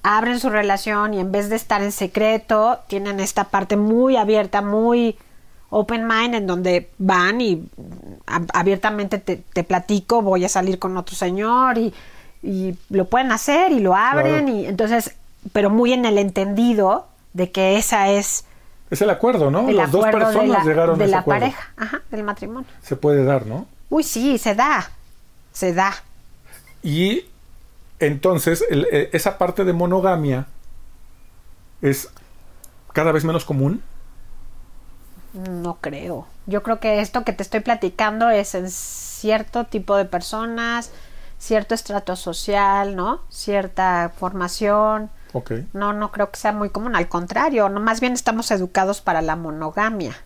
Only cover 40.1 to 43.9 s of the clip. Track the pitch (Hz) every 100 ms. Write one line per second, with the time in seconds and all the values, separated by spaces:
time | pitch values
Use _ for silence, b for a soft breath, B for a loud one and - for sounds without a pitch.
40.1 | 175 180 220 226 233 233 233 233 b b
41.1 | b b b - 220 208 226 - 202 -
42.1 | 180 175 170 - 202 196 196 202 190 190
43.1 | 311 - - - 202 190 - 185